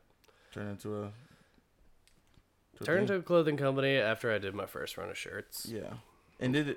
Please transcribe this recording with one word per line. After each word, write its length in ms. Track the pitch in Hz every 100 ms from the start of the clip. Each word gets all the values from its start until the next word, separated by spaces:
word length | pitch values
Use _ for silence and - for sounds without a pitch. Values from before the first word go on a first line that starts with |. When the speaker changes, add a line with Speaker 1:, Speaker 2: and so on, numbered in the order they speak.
| _ _ _ _ _
Speaker 1:
Turned 180 | 104 104
into 260 | 101 104 104
a, 160 | 104 110 - - _ _ _ _ - - _ _ _ - _ _ _ -
to 60 |
a 20 |
Speaker 2:
turned 220 | - 180 202
Speaker 1:
thing. 60 |
Speaker 2:
into 0 |
a 80 | 196
clothing 340 | 170 175 156 147
company 400 | 139 135 135 139
after 340 | 107 113 120
I 60 | 107
did 140 | 98
my 120 | 101 95
first 320 | - 78 -
run 100 | 92
of 80 | -
shirts. 480 | - 101 - - -
Speaker 1:
Yeah. 280 | 110 - 117 - _ _ -
And 120 | 127
did 240 | 143 147